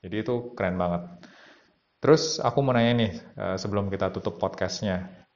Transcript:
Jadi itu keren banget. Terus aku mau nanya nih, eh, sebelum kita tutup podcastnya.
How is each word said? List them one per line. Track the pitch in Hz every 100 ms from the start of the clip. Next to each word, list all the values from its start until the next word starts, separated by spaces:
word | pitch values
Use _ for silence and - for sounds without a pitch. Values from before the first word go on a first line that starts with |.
Jadi | 92 104
itu | 110 123 117
keren | - 95 90
banget. | 87 87 - - - - - - _ _ _ _
Terus | - 151 - -
aku | 120 131
mau | 135 120
nanya | 117 120
nih, | 107 87
eh, | - - 95 92
sebelum | 107 101 101
kita | 95 95
tutup | 95 104 -
podcastnya. | 95 - 92 - 107 92 92 - _